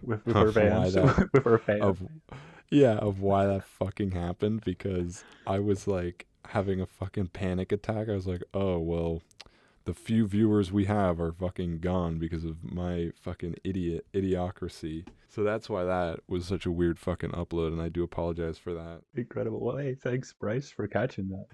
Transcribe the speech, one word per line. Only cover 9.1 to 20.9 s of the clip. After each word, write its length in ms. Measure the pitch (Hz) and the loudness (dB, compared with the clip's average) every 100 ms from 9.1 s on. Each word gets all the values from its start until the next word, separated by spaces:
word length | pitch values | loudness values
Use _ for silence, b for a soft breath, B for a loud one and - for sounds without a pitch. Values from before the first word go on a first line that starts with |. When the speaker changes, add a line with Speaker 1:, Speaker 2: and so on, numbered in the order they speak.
| 82 - _ - b b b - | -4 -8 _ -20 b b b -10
Speaker 2:
the 80 | |
few 320 | 87 - 113 107 | -8 0 2 2
viewers 440 | 101 110 104 90 | 4 4 4 4
we 140 | 101 | 2
have 340 | 98 104 95 85 | 2 2 2 2
are 120 | 82 | -2
fucking 460 | 85 90 - 87 82 | -2 -6 -4 -4 -2
gone 380 | 87 92 87 82 | -2 0 0 -2
because 260 | 82 85 | -4 -4
of 180 | 82 80 | -6 -8
my 480 | - 87 87 87 85 - | -8 -6 -4 -2 -4 -6
fucking 360 | - 90 87 85 | -10 -8 -8 -6
idiot, 420 | - 92 87 82 - | -6 -4 -2 -4 -4
idiocracy." 920 | 101 95 92 90 - 87 - 80 80 90 b b | -2 0 0 -2 -4 -10 -10 -8 -8 -12 b b
So 140 | - | -4
that's 260 | 104 110 - | -2 -2 -4
why 140 | 101 | -4
that 360 | 90 92 87 80 - | 0 0 0 -4 -6
was 160 | 90 87 | -6 -2
such 180 | 95 - | -4 -2
a 40 | |
weird 280 | 85 87 80 | 0 2 0
fucking 320 | - 85 85 | -4 -4 -4
upload, 380 | 82 87 85 82 | -6 -4 -2 -2
and 120 | 82 | -2
I 80 | 82 | -4
do 140 | 85 | -2
apologize 520 | 85 - 85 85 82 80 | -4 -2 -4 -2 -4 -6
for 140 | - | -8
that. 260 | 85 82 82 _ - | -8 -10 -16 _ -8
Speaker 1:
Incredible. 420 | 113 110 113 113 | -6 -4 -4 -4
Well, 160 | 117 131 | -4 -4
hey, 160 | 143 | -4
thanks, 380 | 135 127 127 131 | -4 -4 -4 -6
Bryce, 340 | - 104 120 139 | -8 -4 -4 -6
for 160 | - | -6
catching 420 | 104 | -4